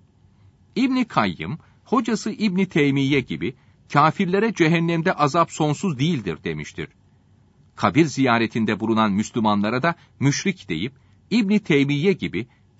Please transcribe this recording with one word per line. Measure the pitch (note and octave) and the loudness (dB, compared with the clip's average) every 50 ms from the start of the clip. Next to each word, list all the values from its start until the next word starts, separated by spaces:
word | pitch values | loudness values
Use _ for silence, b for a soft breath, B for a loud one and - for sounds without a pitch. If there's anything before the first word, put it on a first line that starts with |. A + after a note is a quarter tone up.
| _ _ _ _ _ _ _ _ _ _ _ _ _ _ - | _ _ _ _ _ _ _ _ _ _ _ _ _ _ -4
İbn | - B3+ C4 C4 B3+ A#3+ | -2 0 0 0 0 -2
Kayyım, | - - C#3+ A2 G2 E2 C2+ D#2 E2+ D3 b b b b b _ | -2 0 0 0 0 -2 -4 -8 -8 -10 b b b b b _
hocası | - G3+ C4 A3+ - A3+ - - A3 | -2 -2 0 0 0 -2 -2 -4 -6
İbn | G3+ - G3+ A3 F3 F#3 G3 | -4 -2 -2 0 0 0 0
Teymiye | F#3 - E3 C#3+ C#3+ C3+ C#3 C3+ C3+ D3 C#3 | 0 2 2 4 4 4 2 2 2 2 0
gibi, | C3 - E2 D2 E2+ G#2+ C3 b b b b b _ - | 0 -2 -4 -6 -6 -6 -8 b b b b b _ -2
"Kafirlere | - D3 D3 D#3 - - G3+ F3 F#3 G3 G#3+ A#3 G3 | 2 4 4 4 2 0 -2 0 0 0 0 0 0
cehennemde | - E3+ D#3 E3+ E3 E3+ E3+ E3+ E3 D#3 F#3 | 2 2 2 2 2 2 0 0 0 0 -2
azap | F3 - D3 C#3+ - F3 E3 - | 0 0 0 0 2 0 0 0
sonsuz | - - D#3+ D3+ D3 - - G3 D#3 A#2+ | -2 -2 -2 0 0 -2 -2 -4 -2 -2
değildir." | C#3 E3+ F3+ C3 G2 F2+ D#2 C#2+ - | -2 -2 -2 -2 -4 -6 -8 -6 -6
demiştir. | E2+ D#2+ D2+ D2+ - - - D#2 - _ _ _ _ _ _ _ _ _ _ _ _ _ _ _ _ _ | -8 -6 -8 -8 -10 -10 -12 -12 -12 _ _ _ _ _ _ _ _ _ _ _ _ _ _ _ _ _
Kabir | - - G#2 F2 C3 E3+ | -2 0 2 4 4 2
ziyaretinde | D3 - C3+ C3+ B2+ A#2 A#2 A2+ G#2 - A#2+ A2 G#2 G#2+ F#2+ | 2 2 0 0 2 2 2 0 0 -2 -2 -2 -2 -2 -2
bulunan | A2 A2 A2+ A2 A2 G#2+ | 0 0 2 2 2 2
Müslümanlara | F#2+ G2+ G#2+ - - A#2+ A2 A2 G#2 G2+ G2+ G#2+ A#2+ B2+ | 2 0 -2 -2 -2 -2 0 2 2 0 0 -2 -2 -2
da | C3 E3+ E3+ b b b b - | -2 -2 -4 b b b b -2
müşrik | B2+ C#3 C3+ - - G3 F#3 - - - | 0 0 0 0 -2 -4 -6 -6 -8 -8
deyip, | E2+ D#2+ F#2+ C3+ b b b b b b _ - | -6 -6 -6 -8 b b b b b b _ -2
İbn | F#3+ A#3+ A3 F#3+ G#3+ G#3 | 0 0 2 2 0 0
Teymiye | - - D#3+ C#3+ C#3 C#3+ C#3+ C#3+ D3+ G3 | 2 2 2 2 2 2 0 0 0 0
gibi | F#3 - F#2 D#2+ D#2 F2 A#2+ b b b b _ _ - | 0 0 -4 -6 -6 -6 -8 b b b b _ _ -4